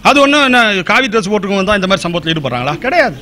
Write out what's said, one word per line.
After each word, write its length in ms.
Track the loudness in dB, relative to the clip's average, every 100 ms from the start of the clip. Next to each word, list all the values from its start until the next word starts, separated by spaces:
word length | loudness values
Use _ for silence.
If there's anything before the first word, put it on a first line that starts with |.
| 4
அது 80 | 4 4
ஒண்ணும் 180 | 2 2
என்ன, 120 | 2 2 0 0
காவி 180 | 0 2
ட்ரெஸ் 180 | -2 -2
போட்டுக்கவங்க 380 | -4 -2 -2 0
தான் 100 | 0
இந்த 100 | 0
மாதிரி 140 | -2 -2
சம்பவத்துல 280 | -4 -4
ஈடுபடுறாங்களா? 420 | -4 -4 -4 -4 -4
கிடையாது. 340 | -2 0 0 -2